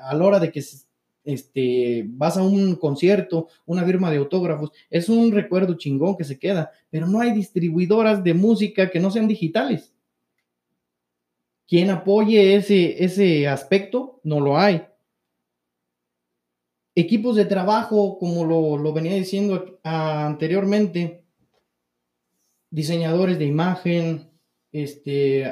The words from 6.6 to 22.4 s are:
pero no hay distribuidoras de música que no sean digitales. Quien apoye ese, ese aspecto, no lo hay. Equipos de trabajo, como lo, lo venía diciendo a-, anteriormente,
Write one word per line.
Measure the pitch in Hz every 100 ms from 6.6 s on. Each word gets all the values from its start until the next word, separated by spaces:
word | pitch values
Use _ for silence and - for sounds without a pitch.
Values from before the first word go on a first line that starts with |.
| 151 - _
pero | 156 170
no | 220
hay | 240
distribuidoras | 214 185 180 170 165 180 214 220 208
de | 175
música | 170 214 208 208 - 185
que | 165
no | 196
sean | 220 214
digitales. | 214 160 - 277 190 - _ _ _ _ _ _ _ _ _ _ _ _ _ _ _ _ _ _
Quien | 170 190
apoye | 175 196 208 214 220 190 202
ese, | 196 196 170 -
ese | 180 185 190 151 143
aspecto, | 135 - 196 196 247 277 -
no | 156 147
lo | 139 147
hay. | 202 165 - _ _ _ _ _ _ _ _ _ _ _ _ _ _ _ _ _ _ _ _ -
Equipos | 165 220 240 214
de |
trabajo, | 190 190 185 220 - 214 196 190
como | 175 170
lo, | 160 165 156 147
lo | 151
venía | 151 160
diciendo | 196 180 196 202 180 180 -
a-, | 160 160 156 151 151
anteriormente, | 151 160 190 196 208 202 175 170 - _ _ _ _ _ _ _ _ _ _ _ _